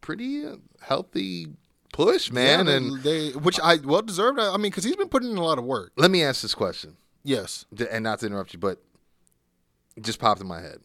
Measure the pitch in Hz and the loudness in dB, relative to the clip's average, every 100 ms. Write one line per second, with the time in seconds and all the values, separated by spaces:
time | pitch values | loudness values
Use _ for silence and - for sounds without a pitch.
0 | - 208 247 285 302 - - _ - - | -10 -8 -6 -6 -8 -12 -20 _ -4 -2
1 | 185 - 190 175 160 147 _ _ _ - | -2 -6 -6 -8 -10 -16 _ _ _ 2
2 | 180 359 - 123 127 160 175 139 135 135 | 4 4 0 2 6 6 6 4 2 -2
3 | 139 160 151 131 156 175 170 170 139 170 | 0 0 -2 0 0 2 0 0 2 0
4 | 220 180 233 277 208 196 208 190 196 381 | 2 0 0 2 0 0 -2 -2 -4 -2
5 | 381 269 247 202 165 143 120 123 90 - | 0 0 0 -2 0 0 0 -4 -4 4
6 | 170 185 147 127 110 - 98 - 80 - | 4 6 2 0 -4 -2 -2 -2 -14 -20
7 | _ _ 143 123 90 - - 104 117 113 | _ _ -2 -2 -2 -12 -14 -8 -4 -2
8 | 110 107 110 101 92 87 95 90 _ _ | -2 -2 -4 -4 -8 -4 -4 -4 _ _
9 | _ _ _ _ _ _ _ _ _ - | _ _ _ _ _ _ _ _ _ -10
10 | 107 110 113 95 95 85 82 - | -8 0 2 2 -2 -12 -12 -18